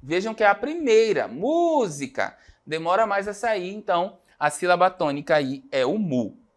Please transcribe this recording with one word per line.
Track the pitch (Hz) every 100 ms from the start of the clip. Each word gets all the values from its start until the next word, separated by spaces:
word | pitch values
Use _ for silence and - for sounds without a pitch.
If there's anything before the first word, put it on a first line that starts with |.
Vejam | 127 170 208
que | 220
é | 214
a |
primeira, | 202 269 330 294 220 226 170 101
música. | 120 220 330 339 311 214 143 135 - 98 - _ _
Demora | - 156 165 180
mais | 220 202 202
a |
sair, | 202 240 214 180
então | 208 202 175 185 - _ _
a | 151
sílaba | - 175 180 185
tônica | 185 160 143 143
aí | 156 135 135 -
é | 139
o | 127 202
mu | 190 127 110 - _